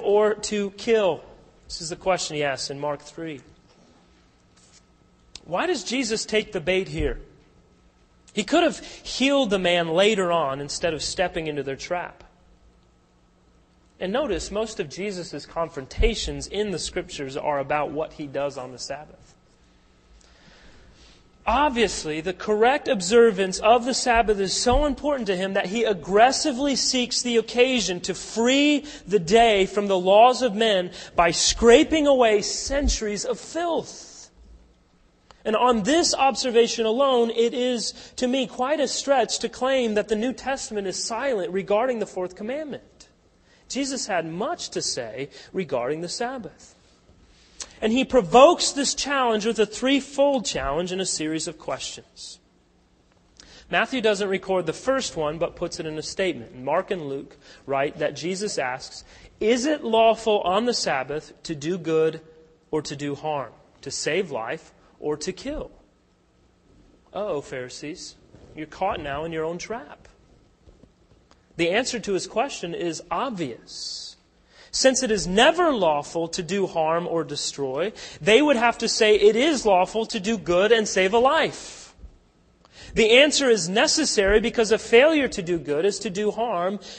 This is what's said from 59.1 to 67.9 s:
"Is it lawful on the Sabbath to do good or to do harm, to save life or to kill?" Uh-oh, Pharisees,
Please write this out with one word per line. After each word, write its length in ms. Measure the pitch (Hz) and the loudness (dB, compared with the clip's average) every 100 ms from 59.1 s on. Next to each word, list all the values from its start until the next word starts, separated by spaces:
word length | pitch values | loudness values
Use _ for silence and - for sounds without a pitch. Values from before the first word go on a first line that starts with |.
| - - - | -20 -18 -4
"Is 260 | 214 247 277 | 0 2 0
it 180 | 302 | -2
lawful 580 | 226 220 226 220 226 208 | 0 4 6 4 2 0
on 240 | 175 190 240 | 2 0 0
the 80 | |
Sabbath 580 | 226 185 143 131 147 - - | -2 -2 -2 -4 -8 -10 -16
to 120 | - 156 | -12 -8
do 220 | 151 185 | -6 -6
good 420 | 160 160 160 156 - - - _ _ | 0 2 2 -2 -12 -20 -20 _ _
or 120 | 156 | -6
to 160 | 143 143 | -6 -8
do 180 | 143 139 | -8 -6
harm, 380 | 156 147 113 - _ _ | -6 -6 -6 -14 _ _
to 100 | 139 | -12
save 380 | - 156 165 180 | -6 -2 -2 -2
life 440 | 123 113 160 - _ _ - | -6 -6 -8 -12 _ _ -10
or 160 | 151 151 | -6 -6
to 160 | 190 | -6
kill?" 400 | 180 277 302 - - _ _ _ _ _ _ _ _ _ _ _ _ _ | -8 -8 -10 -10 -18 _ _ _ _ _ _ _ _ _ _ _ _ _
Uh-oh, 260 | 180 208 147 | -8 -6 -6
Pharisees, 760 | - 135 127 - 147 | -6 -10 -10 -12 -14